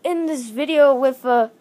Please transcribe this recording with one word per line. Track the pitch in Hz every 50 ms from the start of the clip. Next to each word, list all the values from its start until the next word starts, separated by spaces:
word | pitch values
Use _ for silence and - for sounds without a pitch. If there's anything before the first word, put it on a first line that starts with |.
| -
end | 330 359 339 330 311
this | 311 269 240 226
video | 214 240 294 285 320 294 294 285 269
with | 247 262 269 262 262 -
a | 254 247 240 226 226 - _